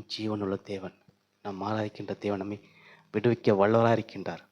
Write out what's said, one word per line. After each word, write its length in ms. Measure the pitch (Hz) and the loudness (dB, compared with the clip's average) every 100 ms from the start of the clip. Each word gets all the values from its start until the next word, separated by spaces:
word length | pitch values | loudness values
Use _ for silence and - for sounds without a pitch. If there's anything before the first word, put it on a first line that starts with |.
| - | -8
ஜீவனுள்ள 480 | - 107 107 98 98 | -8 -4 -4 -2 -4
தேவன், 340 | - 98 92 - _ _ _ _ 104 | -6 -10 -10 -18 _ _ _ _ -12
நாம் 160 | 95 | -8
ஆராதிக்கின்ற 520 | 101 110 104 - 101 98 | -4 -2 -4 -6 -10 -6
தேவன் 240 | 101 101 | -4 -4
நம்மை 160 | 98 104 - _ - - _ | -6 -10 -14 _ -20 -20 _
விடுவிக்க 400 | 107 120 117 - | 0 2 2 2
வல்லவராக 420 | 101 101 113 117 113 | 4 6 6 4 2
இருக்கின்றார் 480 | 107 - 90 85 - | 0 -10 -10 -10 -14